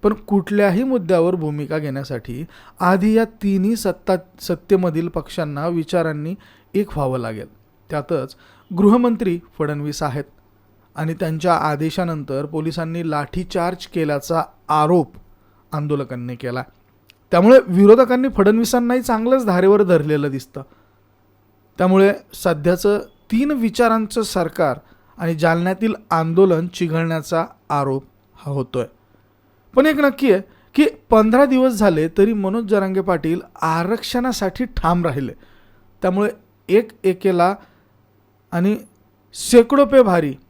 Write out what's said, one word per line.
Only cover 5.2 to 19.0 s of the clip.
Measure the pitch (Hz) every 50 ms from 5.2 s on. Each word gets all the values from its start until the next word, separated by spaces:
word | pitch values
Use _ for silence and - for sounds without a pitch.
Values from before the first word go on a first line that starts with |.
| 143 - - - 165 151 147 143 151 170
विचारांनी | 175 170 156 - - 175 165 160 156 151 147 160 185 - - - _ _ _ _ -
एक | 190 208 202 - 147
व्हावं | 143 131 131 127
लागेल. | 117 113 110 110 - - _ _ _ _ _ _ _ _
त्यातच | 160 151 139 - 175 147 131 131 - _ _ _ _ _ _ _ 185 175
गृहमंत्री | 202 202 214 247 240 247 233 202 190 185 170 175 - _ _ -
फडणवीस | 160 147 151 147 147 147 147 - 156
आहेत | 147 123 147 135 _ _ _ _ _ _ _ _ _ _ _ _ _ _
आणि | - 156 160 165
त्यांच्या | 160 - 160 160 160 156 180 170
आदेशानंतर | 156 - 151 151 143 156 160 156 - 180 170 165 151 139 131 135 135 151
पोलिसांनी | 151 156 160 156 165 147 175 165 160 165 170 170 165
लाठीचार्ज | 151 147 147 - - 180 185 - - 190 170 175 185 175 - -
केल्याचा | - 185 160 151 147 143 - - 165 165 160 - _ _ _ -
आरोप | 151 151 151 151 180 180 147 - - - - _ - _ _ _ _ _ _ _
आंदोलकांनी | - 151 147 147 147 143 139 - 131 123 120 123 123
केला. | 120 - 123 120 127 123 - _ _ _ _ _ _ _ _ - _ _ _
त्यामुळे | - 170 185 214 254 262 247 185
विरोधकांनी | 180 180 202 202 220 240 262 233 247 254 254 269
फडणवीसांनाही | - - 196 196 214 226 233 220 - 247 240 240 247 262